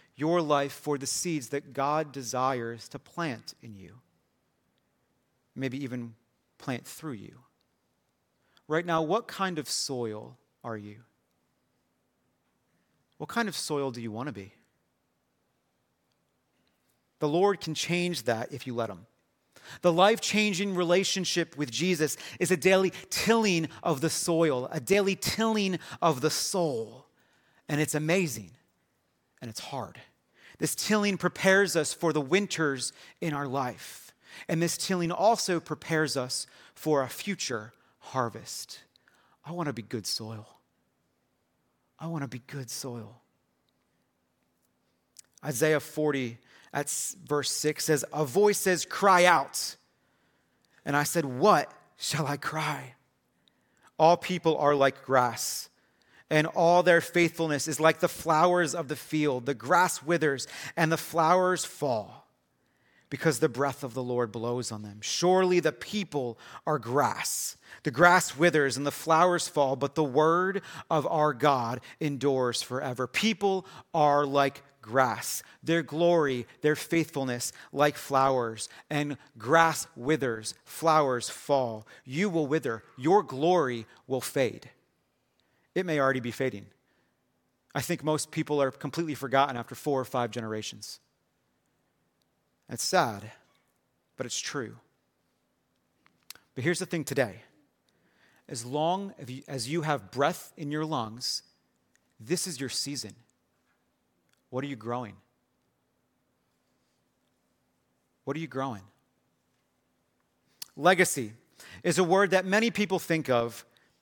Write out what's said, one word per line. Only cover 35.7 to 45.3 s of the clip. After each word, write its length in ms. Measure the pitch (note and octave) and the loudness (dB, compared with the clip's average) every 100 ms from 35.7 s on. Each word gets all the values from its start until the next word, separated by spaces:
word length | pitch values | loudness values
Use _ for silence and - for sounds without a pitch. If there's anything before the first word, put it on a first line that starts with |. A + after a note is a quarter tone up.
| D3+ - D#3+ D#3 C#3 | -10 -2 0 0 -2
us 320 | B2+ - - - - | -4 -6 -10 -16 -20
for 280 | - D#3 D3 | -8 0 2
a 60 | B2+ | 0
future 640 | - - F#3 - A#2 G#2+ _ _ _ | -6 -8 -6 -4 -6 -10 _ _ _
harvest. 800 | - C3 A#2+ G#2 B2 - - - _ _ _ _ _ _ | -8 -2 -2 -4 -14 -14 -14 -18 _ _ _ _ _ _
I 80 | - | -12
want 160 | F3 D#3 | -6 -4
to 40 | |
be 100 | A#2 | -6
good 260 | G#2+ A2+ G2 | -6 -8 -4
soil. 500 | - A2 A2 G#2 _ _ _ _ _ _ _ _ _ _ _ _ _ _ - | -6 -8 -12 -16 _ _ _ _ _ _ _ _ _ _ _ _ _ _ -14
I 80 | E3 | -8
want 140 | E3 | -6
to 60 | C3+ | -6
be 140 | B2 - | -8 -12
good 200 | D3 B2 | -14 -10
soil. 540 | - C3 A#2+ G#2+ A#2+ _ _ _ _ _ _ _ _ _ _ _ _ _ _ _ _ _ _ _ _ - | -10 -10 -10 -14 -18 _ _ _ _ _ _ _ _ _ _ _ _ _ _ _ _ _ _ _ _ -20